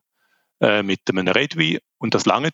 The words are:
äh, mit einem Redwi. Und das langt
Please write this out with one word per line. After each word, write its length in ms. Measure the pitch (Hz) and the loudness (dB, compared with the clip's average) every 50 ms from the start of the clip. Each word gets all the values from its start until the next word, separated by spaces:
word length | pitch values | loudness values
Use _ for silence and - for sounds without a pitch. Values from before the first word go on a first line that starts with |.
| _ _ _ _ _ _ _ _ _ _ _ - | _ _ _ _ _ _ _ _ _ _ _ 0
äh, 240 | - 113 104 104 98 | 0 2 2 2 0
mit 180 | 98 95 - - - | -2 -4 -4 -2 -2
einem 180 | - 95 92 92 | -2 0 0 0
Redwi. 520 | 95 117 139 151 - 160 160 156 175 - - _ _ - | 0 0 0 -2 -2 -2 0 0 -2 -4 -6 _ _ -8
Und 160 | 127 113 - | -4 -2 0
das 140 | 110 - 104 | 0 2 2
langt 260 | 92 117 143 160 | 0 0 0 -4